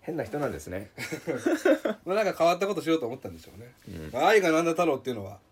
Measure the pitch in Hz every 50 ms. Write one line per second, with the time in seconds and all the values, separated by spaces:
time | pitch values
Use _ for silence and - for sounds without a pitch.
0 | _ - 160 156 - - - 147 147 127 95 73 - - 90 92 - - _ -
1 | 127 - - 151 - 170 143 - - - - 302 - 359 - - - 220 220 -
2 | _ 165 185 214 214 190 - - 165 170 175 180 196 196 208 - 139 156 165 160
3 | 127 113 123 135 - 101 85 82 - - - 95 113 123 - _ _ - 98 82
4 | 78 78 - 123 151 185 220 214 185 170 160 160 170 165 160 160 180 165 143 127
5 | - 131 123 110 98 98 101 - _ _